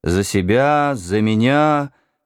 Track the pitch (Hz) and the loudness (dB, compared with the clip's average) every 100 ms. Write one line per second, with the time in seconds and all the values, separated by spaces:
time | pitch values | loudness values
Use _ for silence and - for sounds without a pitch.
0 | - 90 98 101 90 117 143 147 143 131 | -2 -2 0 -2 0 2 2 0 0 -4
1 | 87 104 107 110 120 143 151 147 143 - | -4 -2 0 0 2 2 2 0 -4 -10
2 | _ _ | _ _